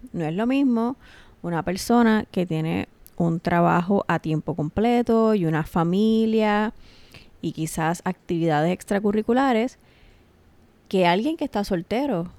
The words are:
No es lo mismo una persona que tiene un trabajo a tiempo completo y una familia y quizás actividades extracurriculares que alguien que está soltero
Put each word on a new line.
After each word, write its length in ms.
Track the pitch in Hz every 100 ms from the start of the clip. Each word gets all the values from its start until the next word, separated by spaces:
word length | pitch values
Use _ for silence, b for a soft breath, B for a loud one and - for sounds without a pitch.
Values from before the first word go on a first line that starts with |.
| -
No 120 | 170 156
es 80 |
lo 140 | 170 233
mismo 480 | 269 277 226 233 269 B B B _
una 220 | 175 165
persona 640 | 175 185 - 240 226 214 -
que 140 | - 175
tiene 420 | 160 160 175 - _ - -
un 220 | 170 165
trabajo 680 | 170 175 170 170 175 202 -
a 120 | 165
tiempo 360 | 160 156 - 170
completo 800 | 151 - 233 240 233 226 220 214
y 100 | 160
una 180 | 160
familia 1120 | 156 180 170 185 220 220 220 220 214 208 214 - B B B B B -
y 100 | 165
quizás 500 | 151 160 - 160 175 185
actividades 680 | 180 - 170 165 147 165
extracurriculares 1040 | 185 - 202 208 214 214 247 269 226 247 - b b b b b _ _ _ _ _ _
que 180 | 190 175
alguien 300 | 180 269 330
que 80 | 285
está 180 | -
soltero 640 | 202 185 170 226 285 185 180